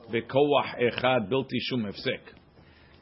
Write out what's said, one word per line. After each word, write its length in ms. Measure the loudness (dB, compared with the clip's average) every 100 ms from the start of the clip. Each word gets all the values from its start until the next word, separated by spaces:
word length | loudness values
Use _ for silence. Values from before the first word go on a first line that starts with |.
| -6
bekoach 640 | -6 0 2 4 4 0 0
echad 480 | 0 2 2 2 0
bilti 300 | -2 -2 -4
shum 220 | -4 -4
hefsek. 500 | -4 -6 -6 -6 -10 -20 _ _ -20 -20 -20 -20